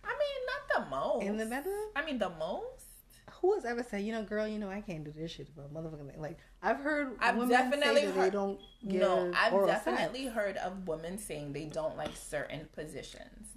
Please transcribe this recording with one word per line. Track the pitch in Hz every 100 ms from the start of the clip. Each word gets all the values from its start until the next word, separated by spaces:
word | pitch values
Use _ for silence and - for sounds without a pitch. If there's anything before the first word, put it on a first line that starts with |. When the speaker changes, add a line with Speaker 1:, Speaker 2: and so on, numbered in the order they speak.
Speaker 1:
I | 415
mean, | 523 587 539 508
not | 554 - 311 170
the |
most. | 135 185 285 202
Speaker 2:
In | 214
the | 220
bedroom? | 254 349 403 427 277
Speaker 1:
I | 320
mean, | 254
the | 185
most. | 165 160 262 480 508 - - _ - - -
Speaker 2:
Who | 359 415
has | 240
ever | 240
said, | 240 202
"You | 208
know, | 226
girl, | 208 214 214
you | 214
know, | 202
I | 196
can't | 214 160
do | 151
this | 151 165
shit | - 139
about | 156 143
motherfucking | 151 160 151 139
thing"? | 147
Like, | 151 165 - -
I've | 185 269
heard | 277 294 277 220
Speaker 1:
I've | 233 240
Speaker 2:
women | 247
Speaker 1:
definitely | 247 254 285 285 285
Speaker 2:
say | 202
that | 190
Speaker 1:
heard, | 190
Speaker 2:
they |
don't | 202 196 196 - - 214
give | 185
Speaker 1:
no, | 185 185 180 175
I've | 214
Speaker 2:
oral | 202 196
Speaker 1:
definitely | 202 311 349 180 254 269
Speaker 2:
sex. | 226
Speaker 1:
heard | 202 190
of | 185 190 185
women | 156 165 190
saying | - 151 147
they | 143 156
don't | 156 156 -
like | 151 -
certain | - 151 131 139 156
positions. | - 156 135 - - - - -